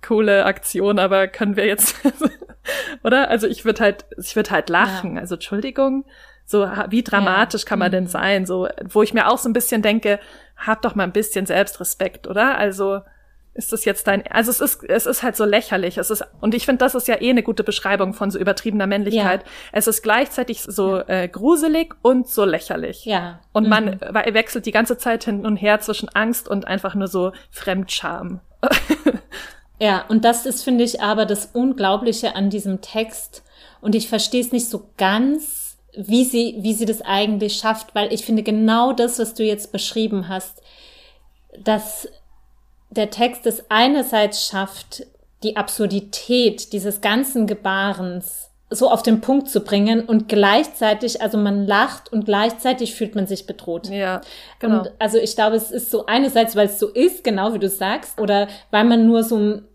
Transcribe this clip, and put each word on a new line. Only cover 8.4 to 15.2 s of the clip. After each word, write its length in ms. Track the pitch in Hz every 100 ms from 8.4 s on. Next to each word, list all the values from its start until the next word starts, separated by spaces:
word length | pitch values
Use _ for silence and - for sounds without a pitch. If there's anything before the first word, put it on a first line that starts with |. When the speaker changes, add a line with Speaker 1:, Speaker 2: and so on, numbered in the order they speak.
| 185
Speaker 1:
So, 220 | 185 185 - 180
wo 140 | 208
ich 100 | 220
mir 160 | 226 -
auch 60 | 247
so 100 | 247
ein 40 |
bisschen 280 | 226 - 226
denke, 380 | 214 220 214 202 - - - -
hab 240 | - 220
doch 100 | 220 202
mal 80 |
ein 100 | 185
bisschen 320 | 202 214 - 190
Selbstrespekt, 840 | 175 202 - 175 - 190 - -
oder? 300 | 196 240 262
Also 440 | 208 190 196 196 - _ _ _ _
ist 200 | - -
das 120 | 220 -
jetzt 200 | 196 -
dein, 180 | 202 -
also 240 | - 233
es 80 | -
ist, 220 | 277 -
es 240 | - 233 226
ist 160 | 262